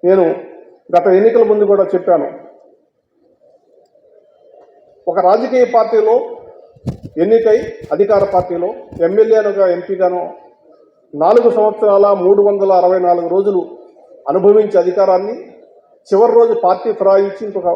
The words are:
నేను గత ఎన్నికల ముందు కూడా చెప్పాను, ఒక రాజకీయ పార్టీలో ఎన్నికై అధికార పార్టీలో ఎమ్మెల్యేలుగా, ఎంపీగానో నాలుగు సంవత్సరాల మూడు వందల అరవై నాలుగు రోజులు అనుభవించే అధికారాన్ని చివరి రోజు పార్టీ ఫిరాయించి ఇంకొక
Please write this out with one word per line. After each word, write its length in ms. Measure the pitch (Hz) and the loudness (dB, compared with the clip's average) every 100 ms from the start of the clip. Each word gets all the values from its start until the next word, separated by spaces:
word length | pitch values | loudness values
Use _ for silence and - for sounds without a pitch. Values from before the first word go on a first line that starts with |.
నేను 200 | 175 190 170 - - - - _ _ 175 | 2 2 2 -2 -12 -20 -20 _ _ 0
గత 100 | 202 | 2
ఎన్నికల 360 | 185 220 226 | 2 4 2
ముందు 220 | 214 214 | 2 2
కూడా 200 | 208 196 190 | 2 2 0
చెప్పాను, 340 | 185 185 170 143 - - - _ _ _ _ _ _ _ _ _ _ _ _ _ _ _ _ _ _ _ - _ _ _ _ - | -2 0 -2 -2 -10 -20 -20 _ _ _ _ _ _ _ _ _ _ _ _ _ _ _ _ _ _ _ -20 _ _ _ _ -6
ఒక 100 | 175 | 0
రాజకీయ 460 | 180 214 247 254 247 | 2 2 0 0 2
పార్టీలో 400 | 233 220 226 214 240 - - - - - _ - - - 156 | 2 0 0 2 0 -2 -16 -20 -20 -20 _ -14 -14 -14 -4
ఎన్నికై 360 | 180 226 220 214 - - - | 0 2 2 0 -2 -14 -10
అధికార 320 | 156 202 202 196 | -2 0 0 0
పార్టీలో 340 | 180 180 175 175 - - - | -2 -2 -6 -6 -8 -16 -4
ఎమ్మెల్యేలుగా, 640 | 170 196 220 220 208 196 190 | -2 0 2 2 0 0 0
ఎంపీగానో 680 | 175 180 190 180 180 170 - - _ _ _ _ _ _ | -2 -4 -2 -2 -2 -10 -14 -20 _ _ _ _ _ _
నాలుగు 360 | 147 160 233 233 | -2 2 4 2
సంవత్సరాల 600 | 226 214 208 208 202 202 | 0 -2 0 0 2 2
మూడు 300 | 196 180 202 | 2 2 2
వందల 300 | 202 202 196 | 2 0 0
అరవై 260 | 185 180 185 | 2 2 0
నాలుగు 300 | 180 175 170 | 0 -2 -2
రోజులు 340 | 180 202 190 165 - - _ _ - 139 | -2 -2 -4 -6 -14 -20 _ _ -18 -6
అనుభవించే 500 | 165 196 214 214 220 | 0 2 2 2 0
అధికారాన్ని 560 | 175 180 190 185 202 254 - - _ _ _ _ _ | 0 0 0 0 -2 -10 -14 -20 _ _ _ _ _
చివరి 240 | 196 233 | 0 2
రోజు 220 | 226 233 214 | 4 2 2
పార్టీ 280 | 180 185 233 | 0 -2 -4
ఫిరాయించి 540 | 208 196 196 196 196 220 | -2 0 2 0 -6 -10
ఇంకొక 220 | 185 175 | -6 -4